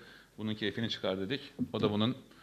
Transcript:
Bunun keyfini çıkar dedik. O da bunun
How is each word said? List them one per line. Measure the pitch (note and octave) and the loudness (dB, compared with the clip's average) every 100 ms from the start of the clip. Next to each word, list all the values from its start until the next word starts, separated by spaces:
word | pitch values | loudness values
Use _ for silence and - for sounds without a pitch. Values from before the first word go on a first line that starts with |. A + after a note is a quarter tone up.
| - - - - | -16 -20 -18 -6
Bunun | G#2+ | -4
keyfini | G#2 G#2 A#2 A2 | -2 -2 -2 -2
çıkar | - F#2+ F#2+ | 0 0 0
dedik. | F#2+ C#3 - - - | -2 -4 -6 -6 -2
O | A2 | 2
da | G#2+ | 4
bunun | G#2 A2+ C3 - - | 6 4 2 -8 -20